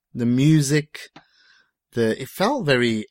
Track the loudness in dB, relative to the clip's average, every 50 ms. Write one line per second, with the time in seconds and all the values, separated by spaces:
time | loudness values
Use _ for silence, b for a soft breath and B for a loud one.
0 | _ _ -8 -4 -2 0 2 2 4 4 4 4 2 2 -2 -2 -4 -6 -14 -20
1 | -20 -20 _ b b b b b b b b b b b b _ _ _ -4 -2
2 | 0 0 -2 -4 -8 -12 -6 -4 -2 -2 -2 -2 0 0 0 2 2 0 -2 -4
3 | -6 -8